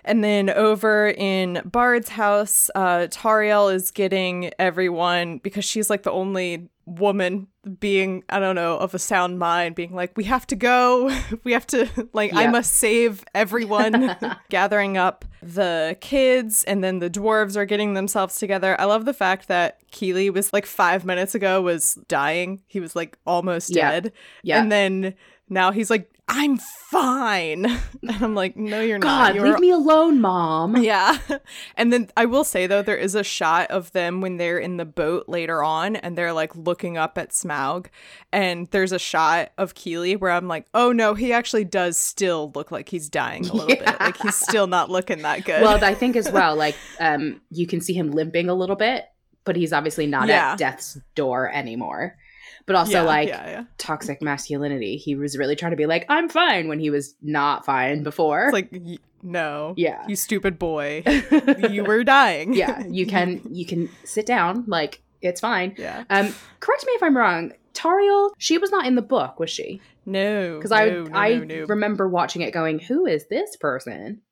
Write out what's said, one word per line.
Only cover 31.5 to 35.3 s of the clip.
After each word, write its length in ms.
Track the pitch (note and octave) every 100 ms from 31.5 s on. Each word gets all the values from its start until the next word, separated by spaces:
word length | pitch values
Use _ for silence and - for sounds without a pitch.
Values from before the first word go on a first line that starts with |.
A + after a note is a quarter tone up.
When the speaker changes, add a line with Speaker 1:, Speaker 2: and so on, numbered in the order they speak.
| - - -
Speaker 1:
And 160 | A#3
then 180 | A#3+ A3 -
I 80 | A#3+
will 180 | C4
say, 220 | D4 F#3+ F3+
though, 160 | G3+
there 140 | G3+ G3+
is 180 | F#3+
a 80 | G3+
shot 460 | G3 - E3 E3 F3+
of 220 | F#3 E3+
them 280 | F#3+ E3+ F3+
when 160 | F#3+ F3+
they're 220 | F3 F3
in 180 | D#3+ F3+
the 60 |
boat 440 | E3 D3+ D3+ F3
later 340 | -